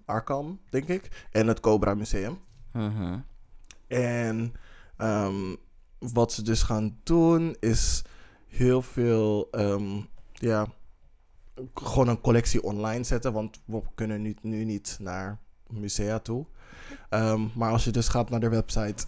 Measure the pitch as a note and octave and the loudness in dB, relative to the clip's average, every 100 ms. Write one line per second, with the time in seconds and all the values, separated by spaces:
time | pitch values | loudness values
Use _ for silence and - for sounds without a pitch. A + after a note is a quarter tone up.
0 | - G#2+ - C#3 D3 F#3+ - C3 D#3 F3+ | -4 -4 -2 -4 -4 -12 -6 -4 -2 -4
1 | - - - A2 A2 A2+ A2+ G#2+ G2 G2+ | -4 -12 -4 2 2 2 4 4 4 0
2 | G#2+ G#2 G2 F3+ - - - A#2+ G#2+ G#2+ | 0 -2 -2 -8 -14 -20 -12 -6 -4 -4
3 | F2+ F2+ C3+ - - - - - - B2 | -4 -6 -10 -18 -20 -20 -20 -20 -6 -2
4 | B2 A#2 A#2 A2+ A#2 - - - - - | 0 -2 -2 -2 -4 -6 -14 -20 -20 -6
5 | A2 G#2+ G2+ G2 F#2+ F#2 - - - - | -2 0 0 -4 -6 -10 -14 -20 -20 -12
6 | B2 A#2+ A#2 - G#2+ G#2+ - A2 G#2+ - | -4 2 2 0 0 4 4 4 0 -4
7 | - E3 E3 E3 E3 - A2 A2+ - - | 2 4 6 6 2 -2 2 2 4 0
8 | - - - - - - B2+ B2+ B2+ - | -2 -10 -20 -20 -10 2 4 4 2 0
9 | A#2+ A2+ G#2+ G#2 F#2+ A2+ G#2 G2+ G2+ G2+ | 2 4 4 2 -2 0 0 0 -2 -4
10 | - - - - A#2 G#2+ G#2+ - - - | -8 -12 -16 -6 0 0 -2 -6 -20 -20
11 | - - _ - - - C3 - - B2+ | -20 -20 _ -20 -20 -16 -14 -12 -2 4
12 | B2 A#2 - A#2 - A#2 - G#2 G#2+ A2+ | 4 4 4 4 6 2 2 -4 -2 -4
13 | B2 B2 C3 A2 G#2+ - - A2 - - | 0 0 0 -2 -4 -8 -8 -6 -6 -4
14 | A2 G#2+ G#2+ G2+ A2 A2 A2 G2+ - - | -4 -4 -4 -6 -6 -4 -2 -4 -6 -10
15 | G2 F#2 F#2+ G#2 - - - A2 G#2 - | -8 -6 -8 -10 -14 -20 -14 -10 -6 -2
16 | G#2 A2 - A#2 D3+ - - - - - | 0 -2 -4 -6 -6 -14 -20 -20 -18 -18
17 | - G#2+ A2+ A2 A2 A2+ A2+ A2+ A#2+ A2+ | -4 0 2 2 0 -2 2 2 2 2
18 | A#2 B2 A2+ A#2 A2+ A2+ A2 - G#2 G#2 | 2 2 2 0 2 2 2 0 0 -4